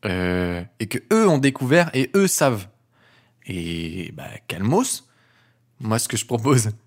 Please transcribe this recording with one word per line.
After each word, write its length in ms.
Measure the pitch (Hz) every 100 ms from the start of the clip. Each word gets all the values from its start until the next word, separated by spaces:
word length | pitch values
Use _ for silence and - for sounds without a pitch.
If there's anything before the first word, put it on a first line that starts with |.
Euh, 580 | 107 92 90 90 90 87 87 _
et 80 | 110
que 120 | - -
eux 160 | 220 214
ont 100 | 151
découvert 520 | 135 135 127 160 170
et 160 | 131 131
eux 120 | 196 190
savent. 400 | - 143 113 95 _ _ _ _ _ _ _ -
Et, 680 | 90 82 85 82 85 82
bah, 140 | - - - _
calmos. 640 | 82 101 175 262 - _ _ _ _ _ _ _ _
Moi, 180 | 113 110
ce 80 | -
que 80 | 113
je 80 | -
propose 440 | 120 117 131 107 107